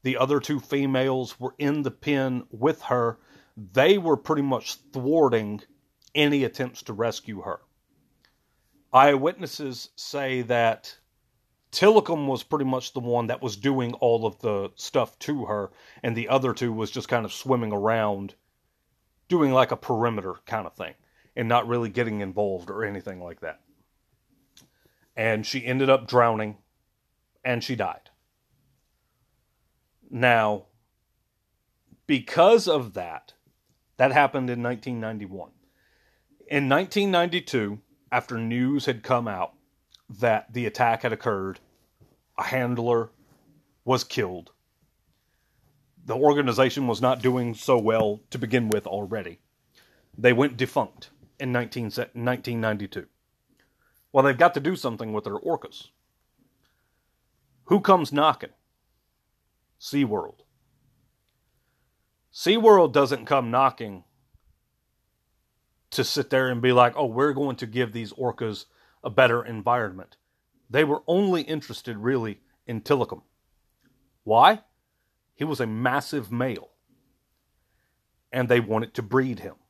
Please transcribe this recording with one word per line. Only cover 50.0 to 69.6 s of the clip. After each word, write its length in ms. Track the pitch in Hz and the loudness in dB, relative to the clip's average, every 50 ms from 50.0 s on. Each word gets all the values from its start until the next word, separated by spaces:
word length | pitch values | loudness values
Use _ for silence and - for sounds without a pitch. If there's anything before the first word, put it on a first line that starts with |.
| _ _ - | _ _ -12
They 180 | - 110 123 123 | 4 4 6 6
went 240 | 120 139 143 127 113 | 6 2 2 0 -4
defunct 500 | 131 117 - 143 113 - _ - - - _ _ - _ _ _ | -6 -2 -2 -4 -4 -4 _ -20 -20 -20 _ _ -20 _ _ _
in 100 | 139 127 | -6 -2
nineteen, 400 | 123 123 120 113 - 123 117 104 - 123 117 - _ | -2 -2 -2 -4 -8 -8 -8 -6 -6 -8 -8 -8 _
nineteen 460 | 120 117 123 127 127 - 127 117 113 | -6 -4 -4 -4 -4 -6 -8 -6 -2
ninety-two. 460 | 113 110 107 101 101 92 - 98 78 _ _ _ _ _ _ _ _ _ _ _ _ _ _ _ _ _ _ _ _ _ | -2 -2 -2 -4 -8 -10 -12 -14 -14 _ _ _ _ _ _ _ _ _ _ _ _ _ _ _ _ _ _ _ _ _
Well, 100 | - 135 | 2 4
they've 140 | 135 139 131 | 4 4 6
got 180 | 120 165 170 170 | 6 4 4 4
to 60 | 147 | 2
do 160 | 139 170 185 | -2 -2 -4
something 380 | - - 127 113 104 117 110 107 | -2 -4 -6 -6 -6 -8 -6 -6
with 100 | 107 - | -6 -6
their 140 | - 101 104 | -6 -8 -6
orcas. 500 | - 165 165 - - - - - - _ _ _ _ _ _ _ _ _ _ _ _ _ _ _ _ _ _ _ _ _ _ _ _ _ _ _ _ _ _ _ _ _ _ _ _ | -4 -4 -6 -6 -6 -16 -18 -20 -20 _ _ _ _ _ _ _ _ _ _ _ _ _ _ _ _ _ _ _ _ _ _ _ _ _ _ _ _ _ _ _ _ _ _ _ _
Who 160 | - 185 202 | 2 2 4
comes 320 | 196 - 190 180 151 - | 6 6 4 4 4 -2
knocking? 380 | 143 143 151 156 - - - - _ _ _ _ _ _ _ _ _ _ _ _ _ _ _ _ _ _ _ _ _ _ _ _ _ _ | 0 2 2 2 2 0 -8 -18 _ _ _ _ _ _ _ _ _ _ _ _ _ _ _ _ _ _ _ _ _ _ _ _ _ _
SeaWorld. 600 | - - 135 143 135 113 107 - 73 - - _ _ _ _ _ _ _ _ _ _ _ _ _ _ _ _ _ _ _ _ _ _ _ _ _ _ _ _ _ _ _ _ _ _ _ _ _ _ _ | -14 -6 -2 -2 0 0 -2 -4 -4 -8 -14 _ _ _ _ _ _ _ _ _ _ _ _ _ _ _ _ _ _ _ _ _ _ _ _ _ _ _ _ _ _ _ _ _ _ _ _ _ _ _
SeaWorld 600 | _ - - 170 214 233 220 226 208 190 170 147 | _ -4 0 0 2 6 8 10 10 10 8 6
doesn't 320 | 123 147 139 123 139 120 110 | 4 2 2 2 0 -6 -2
come 260 | - 151 135 123 117 | 0 0 0 0 0
knocking 540 | 117 127 135 131 - - 117 104 98 90 _ _ _ _ _ _ _ _ _ _ _ _ _ _ _ _ _ _ _ _ _ _ _ _ _ _ _ _ _ _ _ _ _ _ _ _ _ _ | 2 2 2 2 0 -2 -12 -12 -12 -16 _ _ _ _ _ _ _ _ _ _ _ _ _ _ _ _ _ _ _ _ _ _ _ _ _ _ _ _ _ _ _ _ _ _ _ _ _ _
to 140 | - - 123 | -4 -4 -4
sit 240 | - - 147 131 - | -2 -2 -4 -4 0
there 220 | 139 131 131 127 | 0 0 0 0
and 100 | 123 120 | -2 0
be 120 | 120 127 | 2 4
like, 200 | 123 123 123 120 - | 6 6 6 6 4
"Oh, 100 | 139 147 | -2 -4
we're 260 | 120 113 123 139 147 | -2 0 0 0 0
going 240 | 135 135 147 135 123 | 0 -2 -4 -4 -4
to 100 | - 127 | -8 -10
give 260 | 110 110 123 123 110 | -8 -4 -4 -4 -4
these 200 | 104 117 113 98 | -4 -10 -10 -10
orcas 540 | - - 131 123 113 - 120 110 104 - - _ _ _ _ _ _ _ | -10 -6 -6 -6 -4 -4 -6 -6 -6 -10 -14 _ _ _ _ _ _ _
a 60 | - 120 | -12 0
better 340 | 101 131 131 120 117 120 | 4 6 6 6 4 0
environment." 760 | 110 113 117 110 | -4 -6 -10 -6